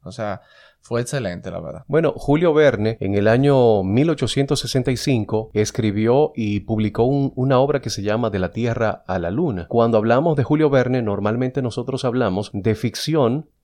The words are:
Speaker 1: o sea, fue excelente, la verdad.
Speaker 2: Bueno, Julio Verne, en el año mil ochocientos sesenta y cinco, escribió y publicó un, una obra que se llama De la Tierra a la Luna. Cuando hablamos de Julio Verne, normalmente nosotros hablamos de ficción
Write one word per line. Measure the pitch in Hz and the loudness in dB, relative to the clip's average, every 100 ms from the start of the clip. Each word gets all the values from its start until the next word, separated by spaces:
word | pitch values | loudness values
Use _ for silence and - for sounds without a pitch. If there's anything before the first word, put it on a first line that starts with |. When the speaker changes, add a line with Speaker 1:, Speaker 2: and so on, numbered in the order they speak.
Speaker 1:
o | - | -18
sea, | 92 107 98 - _ - _ | -10 -8 -8 -14 _ -20 _
fue | - 120 | -6 -6
excelente, | 123 143 104 87 98 | -4 -6 -6 -8 -10
la | 87 | -10
verdad. | 82 - - | -10 -14 -4
Speaker 2:
Bueno, | 151 160 | 0 0
Julio | - - 151 175 | -2 0 2 2
Verne, | 151 147 117 107 113 | 4 4 4 -2 -2
en | 98 | -2
el | 101 101 | 0 2
año | 120 143 135 120 107 | 4 4 4 6 4
mil | 95 110 160 | 2 2 2
ochocientos | 151 127 - 139 147 | 0 -2 0 0 -2
sesenta | 120 131 123 | -2 -2 0
y | 123 | -2
cinco, | - 123 104 107 110 | 0 0 0 -4 -2
escribió | 107 104 - 110 101 110 127 151 | -2 -2 0 0 0 2 4 2
y | - 107 104 | -2 -2 -4
publicó | - 110 107 - | -2 -2 -2 0
un, | 120 139 135 - | 0 2 -2 -2
una | 135 127 | 0 2
obra | 139 143 | 2 0
que | 123 | -4
se | 107 | -6
llama | 101 107 117 | -2 -2 0
De | 101 | -2
la | 90 | -4
Tierra | 117 120 113 110 - - | -2 -2 0 -2 -4 -6
a | 92 | -4
la | 85 | -2
Luna. | 107 170 95 82 | -2 -2 -4 -2
Cuando | 117 117 113 | 2 4 4
hablamos | 110 120 165 147 | 4 2 2 0
de | |
Julio | 127 151 156 | 0 2 2
Verne, | 135 120 127 | 2 2 0
normalmente | 110 101 101 113 127 139 | -2 -2 -2 -2 -2 -4
nosotros | 127 107 123 127 | -6 -6 -6 -4
hablamos | 127 120 113 92 104 | -2 0 0 -2 -4
de | 104 101 | -4 -2
ficción | 107 120 - - 156 120 135 - _ | 0 -2 -4 -2 2 2 0 -6 _